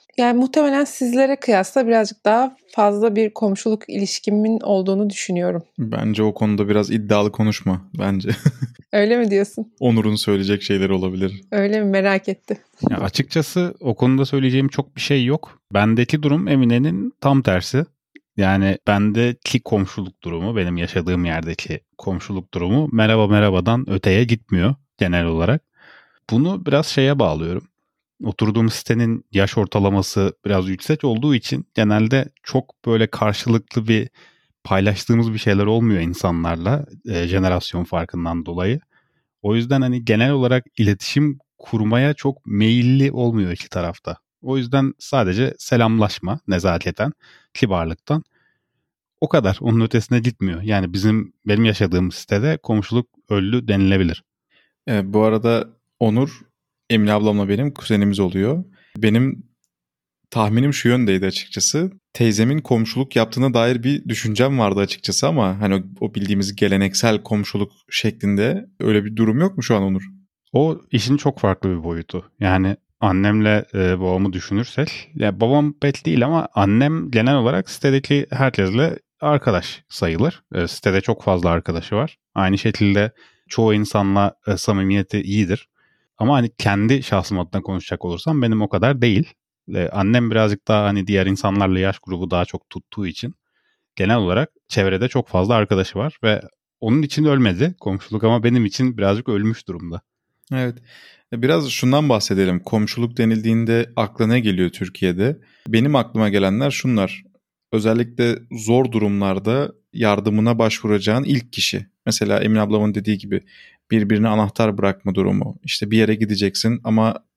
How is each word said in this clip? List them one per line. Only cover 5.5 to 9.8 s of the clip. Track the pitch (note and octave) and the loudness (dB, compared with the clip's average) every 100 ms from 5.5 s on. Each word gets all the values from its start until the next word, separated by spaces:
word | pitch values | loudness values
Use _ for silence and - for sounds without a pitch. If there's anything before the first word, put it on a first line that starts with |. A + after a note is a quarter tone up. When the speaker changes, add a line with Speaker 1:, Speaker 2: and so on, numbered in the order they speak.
| E3+ - - | -4 -6 -6
Speaker 2:
Bence | A2+ A2+ A2 G#2+ | -4 -2 -2 0
o | G#2+ | 0
konuda | - G#2+ G#2 G#2 | 0 0 2 2
biraz | G#2 G2+ | 2 0
iddialı | A2+ G2+ G#2 G#2 | -2 0 2 2
konuşma | G#2 G#2+ G#2 G2 F2+ - - | 0 -2 0 -2 -4 -6 -6
bence. | G2 G2 F#2+ G#2+ C#3+ - | -4 -2 -4 -2 -2 -2
<laughs> | B2 - - | -8 -10 -4
Speaker 1:
Öyle | G#3 G#3 A#3+ | 0 2 2
mi | A3+ | 2
diyorsun? | G3 G3+ - A3 | 0 -2 -6 -14
Speaker 2:
Onur'un | - | -2